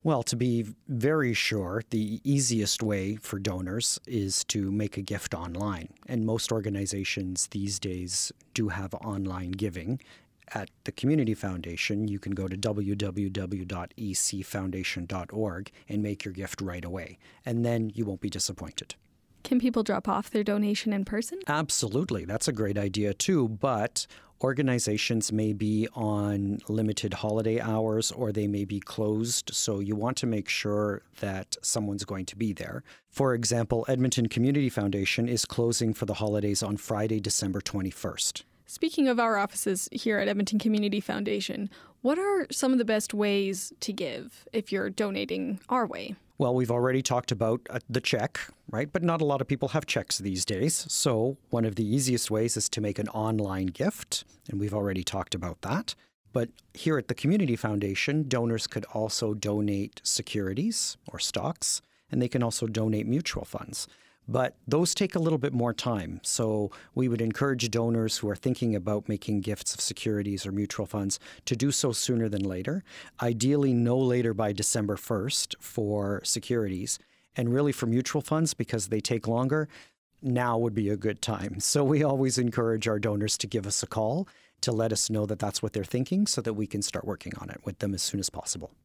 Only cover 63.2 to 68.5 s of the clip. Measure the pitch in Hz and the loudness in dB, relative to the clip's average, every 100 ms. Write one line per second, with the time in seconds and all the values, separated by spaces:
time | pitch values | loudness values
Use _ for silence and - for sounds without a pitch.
63.2 | 170 - - - - - - - - _ | 0 -6 -6 -10 -8 -10 -10 -14 -20 _
64.2 | - 123 127 - - 147 175 - 190 180 | -2 0 0 -2 0 2 4 2 0 2
65.2 | 160 156 139 131 120 - 127 110 85 85 | 2 2 2 2 0 0 -2 -2 -4 -6
66.2 | - - 110 107 101 - - - 127 117 | -4 0 2 2 0 -4 -6 0 2 2
67.2 | 113 110 143 127 117 117 117 117 110 - | 0 2 0 2 0 2 2 2 2 0
68.2 | 104 98 131 | -2 0 0